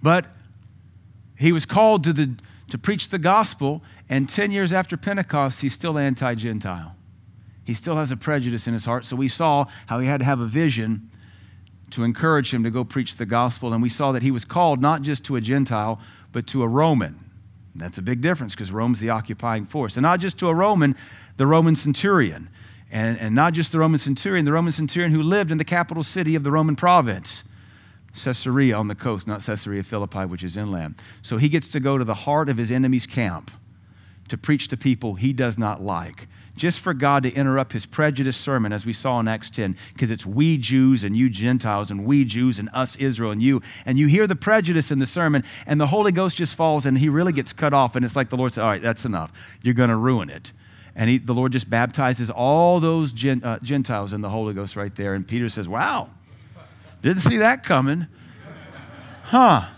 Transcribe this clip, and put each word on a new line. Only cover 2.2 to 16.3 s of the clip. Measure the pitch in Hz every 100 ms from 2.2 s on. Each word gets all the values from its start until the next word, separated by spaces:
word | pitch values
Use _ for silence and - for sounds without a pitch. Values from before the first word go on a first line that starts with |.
| 147 120 - - -
to | -
preach | - 208 -
the | 196
gospel, | 160 202 220 - 139 151 - - -
and | 131 135
ten | - 208
years | 196 185
after | 185 185 156
Pentecost, | - 202 185 151 139 123
he's | 139
still | - 170 156
anti-Gentile. | 139 127 131 117 117 107 107 90 80 90 - - - - - -
He | -
still | 117 - 156
has | 151
a | 127
prejudice | - 147 123 117 120
in |
his | 117 107
heart, | 123
so | 113
we | 123 135
saw | - 165 143 139 - -
how | 120
he | 127
had | 143
to |
have | 131 135
a | 117
vision | 120 165 117 110 110 110 - - - - - - - -
to | -
encourage | 117 113 160 156 127
him | 127
to | 117
go | 117
preach | 120 - 120 -
the | 113
gospel, | 117 123 117 123
and | 113
we | 120
saw | - 143
that | 131
he | 123
was | 127 -
called | 175 175 139
not | 143 160
just | 139 139
to | - 135
a |
Gentile, | 110 139 131 113 107 110 - - -